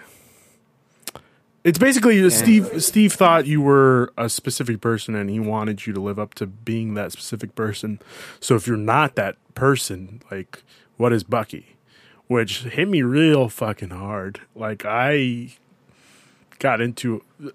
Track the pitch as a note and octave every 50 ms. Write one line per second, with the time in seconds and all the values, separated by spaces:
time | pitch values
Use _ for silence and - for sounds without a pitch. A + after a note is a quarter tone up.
0 | - - _ _ _ _ _ _ _ _ _ _ _ _ _ _ _ _ _ _
1 | _ - - - - _ _ _ _ _ _ _ - E3+ D#3+ E3 B3 C4+ C4 B3+
2 | G#3+ B3 A3 G3 F#3+ F3+ - - A3 A3+ A3 G#3+ F#3 - - D#3+ D#3+ - - G#3+
3 | G#3+ F#3+ - - F#3+ E3+ E3 E3 C3+ C#3+ D3+ D3+ C#3+ C#3 C#3 C#3 C3+ C3 B2+ B2
4 | A#2+ - - - A#2 A2+ - - - B2+ - - C3+ A#2+ A2+ G#2 - A#2 A2+ G#2+
5 | - - A2 G#2 G2+ G2 G#2 A2 A2 G#2+ G#2+ G#2+ G#2+ A2 G#2 F#2+ - A2+ G2+ G2
6 | F#2+ G2+ G2 G#2+ G#2+ G#2 - - G#2+ F#2+ F#2+ G#2+ A2+ - A2+ A2+ A2+ G#2+ G#2 G#2
7 | G2 F2 - - - - A#2+ G#2 - G2 - - A2 A2 G2+ - - G#2+ G#2 -
8 | - - - - - - - - - - B2+ A2 - B2 A#2 G#2+ G#2 G#2+ A#2+ C#3+
9 | D3+ E3 - - G2+ G2 - _ _ _ _ - C3 C#3 C#3 B2 - - G2 F2+
10 | F#2+ F#2 G#2+ B2 - _ G2 F#2+ F3+ - - - _ _ _ _ _ _ _ -
11 | A#2 B2 A#2 G#2+ - G2+ A#2+ A2+ G#2+ - - - - _ _ _ _ _ _ _
12 | _ _ _ _ _ - B2 A#2 A2+ G2+ G2+ - B2+ A#2+ - D3 F3+ G3+ G3 D#3
13 | B2+ A#2+ B2+ D3+ D#3+ D#3+ D3+ C#3 B2+ A2 - - B2 A2 G#2 - G2+ F2 F#2 F#2
14 | G2 G2+ G#2+ G2+ F#2 G2 G2+ - - _ _ A2 A2 G#2+ G#2+ G2+ - G#2 A2 A#2+
15 | B2+ C#3 D3+ C#3+ C3 B2+ A#2+ A#2+ B2 B2+ - _ _ _ _ _ _ _ _ _
16 | _ _ _ _ _ _ _ _ _ _ - - - C3+ A#2+ A2 A#2 A#2+ A#2 -
17 | - A#2+ A2+ G#2 - _ _ _ D3 C#3 -